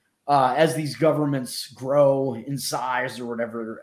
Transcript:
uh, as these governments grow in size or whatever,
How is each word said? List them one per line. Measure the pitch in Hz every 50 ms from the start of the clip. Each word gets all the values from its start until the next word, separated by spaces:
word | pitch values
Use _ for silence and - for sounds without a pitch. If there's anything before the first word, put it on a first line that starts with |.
| _ _ _ _ _ -
uh, | 143 143 131 127 123
as | 139 160 165 135
these | 147 156 143 120
governments | 110 160 156 147 143 151 143 143 135 123 117 - - - - 131
grow | 104 127 131 139 147 143 139 139 135 135 135 120
in | 113 113 135 139 127
size | - - - 135 120 127 127 123 127 131 110 117
or | 123
whatever, | 120 120 113 120 113 110 117 113 110 110 -